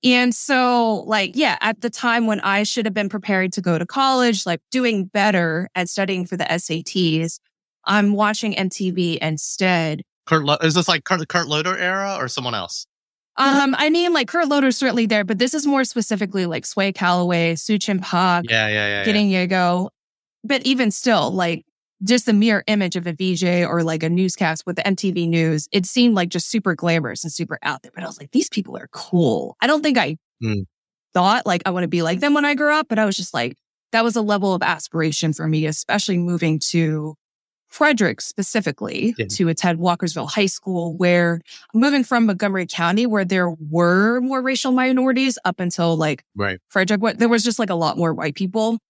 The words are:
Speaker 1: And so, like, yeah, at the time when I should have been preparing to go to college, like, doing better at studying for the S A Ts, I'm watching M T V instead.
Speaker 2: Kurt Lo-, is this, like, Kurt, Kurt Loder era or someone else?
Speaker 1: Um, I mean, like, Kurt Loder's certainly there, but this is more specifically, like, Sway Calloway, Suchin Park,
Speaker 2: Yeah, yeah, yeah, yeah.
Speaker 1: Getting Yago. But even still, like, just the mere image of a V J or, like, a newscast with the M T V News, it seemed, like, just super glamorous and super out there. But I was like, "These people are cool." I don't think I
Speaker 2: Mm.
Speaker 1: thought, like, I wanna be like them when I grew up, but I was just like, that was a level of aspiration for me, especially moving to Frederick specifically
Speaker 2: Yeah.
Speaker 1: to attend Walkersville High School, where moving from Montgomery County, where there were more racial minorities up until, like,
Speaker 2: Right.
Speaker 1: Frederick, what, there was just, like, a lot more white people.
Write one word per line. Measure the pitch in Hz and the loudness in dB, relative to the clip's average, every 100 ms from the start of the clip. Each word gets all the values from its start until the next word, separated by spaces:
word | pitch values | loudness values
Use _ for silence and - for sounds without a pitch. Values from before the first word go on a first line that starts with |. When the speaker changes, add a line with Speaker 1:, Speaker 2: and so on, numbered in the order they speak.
Speaker 1:
And | 254 247 247 | 4 4 2
so, | 233 - 262 247 247 233 208 - | -2 0 2 2 2 2 -2 -2
like, | 214 190 | -2 -2
yeah, | 247 285 156 | 0 0 0
at | 214 220 | -2 -2
the | 240 | -6
time | - 240 233 226 | -4 -2 0 0
when | 208 | 0
I | 196 196 | 0 0
should | 208 - 214 | 0 -2 -2
have | |
been | 202 202 | -2 -4
preparing | 214 190 190 185 | -6 -2 0 0
to | 196 | -2
go | 180 165 | -2 -2
to | 175 | -2
college, | - 269 262 240 202 | 0 2 4 2 0
like, | 190 170 _ | -2 -6 _
doing | 262 247 214 190 | -2 0 0 -2
better | 208 208 196 170 160 185 | 0 2 2 0 -2 -4
at | - 180 | -4 -4
studying | - 196 185 180 | -2 -2 -2 -4
for | 180 | -4
the | - | -4
S | 175 - | -4 -4
A | 165 | -6
Ts, | - 190 180 160 165 - _ _ _ _ - | -4 0 2 2 -2 -8 _ _ _ _ 0
I'm | 208 202 | 2 2
watching | 202 208 214 220 190 | 2 0 0 -4 -2
M | 190 | -4
T | - 185 | -2 -4
V | 180 170 165 | 0 -2 -2
instead. | 160 156 - - 185 180 160 151 - _ - | -4 -4 -6 -2 0 2 0 -4 -10 _ -2
Speaker 2:
Kurt | 160 | 0
Lo-, | 143 147 | 2 0
is | 160 | 2
this, | 156 170 | 2 2
like, | 165 | 0
Kurt, | - 185 156 | 0 -4 -2
Kurt | 175 165 | -4 -2
Loder | 151 165 185 | -2 -2 -2
era | 180 190 196 196 | -4 -2 -4 -4
or | 127 | -6
someone | - 123 | -6 -6
else? | 113 87 - - _ _ _ _ - | -6 -6 -12 -14 _ _ _ _ 0
Speaker 1:
Um, | 269 277 277 262 | 2 4 2 2
I | 302 | 2
mean, | 330 349 | 2 2
like, | 320 247 | 0 0
Kurt | 339 311 | 0 2
Loder's | 285 269 233 | 2 2 2
certainly | 269 233 226 | 0 0 2
there, | 214 | 0
but | 190 208 | 0 0
this | 247 | 0
is | 311 285 | 0 0
more | 277 | 0
specifically, | 262 - 214 208 202 196 175 | 0 -2 -2 -2 -2 -2 -2
like, | 165 - | -4 -6
Sway | - 196 | -2 -2
Calloway, | 185 180 180 180 175 170 | 0 2 2 2 2 0
Suchin | 165 - 214 - 190 | -2 -2 -2 0 -4
Park, | 185 175 185 175 123 | 0 0 2 2 2
Speaker 2:
Yeah, | 110 107 | 0 2
yeah, | |
yeah, | 107 104 101 | 0 0 -2
yeah. | |
Speaker 1:
Getting | 151 208 208 | 0 2 2
Yago. | 185 180 185 180 180 190 _ _ _ _ _ | 2 0 2 2 0 -2 _ _ _ _ _
But | 220 269 254 | -4 -2 0
even | 262 233 | 2 2
still, | - 254 214 131 | 0 2 2 2
like, | 190 175 165 - _ _ _ | 0 -2 -4 -8 _ _ _
just | 190 247 233 | 0 2 4
the | |
mere | 208 226 208 - | 4 4 2 0
image | 214 185 180 | 0 0 -2
of | 175 | -6
a | |
V | 160 185 | -2 -2
J | 175 180 175 | 0 0 2
or, | 175 170 | 2 0
like, | 165 160 | 0 -2
a | 160 | 0
newscast | 175 185 - 170 160 - | 0 0 0 -2 -2 -6
with | 175 | -4
the | 202 | -2
M | |
T | 190 196 | 0 0
V | 175 170 | -2 0
News, | 165 160 151 - | 2 2 0 -2
it | 202 | -2
seemed, | 180 - 240 | 0 2 4
like, | 208 175 | 4 0
just | 175 - | -2 -2
super | 226 196 160 | -2 -2 0
glamorous | 170 165 131 - | 0 0 0 -6
and | 165 | -10
super | - 175 156 | -8 -8 -6
out | - 135 | -6 -6
there. | - | -10
But | - | -12
I | 170 | -12
was | - | -12
like, | 147 | -4
"These | 254 359 | -2 -2
people | - 185 - | -4 -6 -12
are | - | -16
cool." | - - 180 156 101 - - | -16 -2 2 4 2 -4 -2
I | 240 | 0
don't | 302 | 2
think | 294 247 | 2 2
I | 147 156 _ _ | 0 -4 _ _
Speaker 2:
Mm. | 110 104 95 _ _ _ _ | -4 -4 -6 _ _ _ _
Speaker 1:
thought, | 185 180 226 - | 2 2 2 0
like, | 180 190 | -2 -2
I | |
wanna | 180 175 | -2 -2
be | 175 | 0
like | 165 185 | 0 0
them | 285 | 2
when | 294 | 2
I | 285 | 2
grew | 285 294 | 0 0
up, | 302 311 | 0 0
but | 214 | 0
I | 214 | 0
was | 196 | -2
just | 180 | -6
like, | 139 120 - _ _ _ | -4 -6 -8 _ _ _
that | 226 | 0
was | 233 226 | 2 0
a | |
level | 208 208 196 | 0 2 2
of | 180 | 0
aspiration | - 160 - 160 160 151 165 | 0 -2 -4 -2 -2 0 -2
for | 151 160 | -2 0
me, | 156 156 | 0 0
especially | 151 - 208 208 180 | -4 -2 -2 0 0
moving | 175 175 165 156 - | 0 0 0 0 0
to | 170 165 156 151 151 _ _ _ _ _ | 0 0 -2 -6 -12 _ _ _ _ _
Frederick | - 302 262 185 - | 0 2 4 0 0
specifically | - - 196 233 185 139 107 - 214 233 | -8 -6 -4 -2 -2 -6 -6 -2 -4 -2
Speaker 2:
Yeah. | 98 | -4
Speaker 1:
to | 98 175 | 0 0
attend | 165 185 165 | 2 0 0
Walkersville | 180 175 180 151 143 | 0 0 -2 -6 -4
High | 214 196 | 0 0
School, | - - 180 170 165 | -2 -4 -4 -4 0
where | 175 175 170 170 - - - | 2 4 2 0 -6 -20 -2
moving | 220 269 277 | 2 4 2
from | 240 240 226 | 2 2 2
Montgomery | 190 208 190 180 | 2 0 -2 -4
County, | - 170 196 240 | -2 0 2 2
where | 214 | 0
there | 185 190 175 | 2 2 0
were | 160 151 160 175 185 208 240 | -2 -4 2 4 4 4 2
more | 254 269 | 0 -2
racial | 254 262 262 | -2 -2 2
minorities | 254 254 254 254 254 269 240 | 2 4 2 2 2 0 0
up | 185 180 | -4 -2
until, | 180 - 170 165 | -4 0 0 2
like, | 156 135 _ 101 | 0 -2 _ -4
Speaker 2:
Right. | 101 92 _ | -4 -4 _
Speaker 1:
Frederick, | 202 190 208 | -2 2 2
what, | 220 - | 0 2
there | 226 | 2
was | 233 | 4
just, | 220 220 | 0 -2
like, | 214 | -2
a | |
lot | 175 160 - | 0 0 2
more | 165 | 0
white | 156 156 147 | 0 -4 -4
people. | 190 214 220 233 _ | -4 0 0 -2 _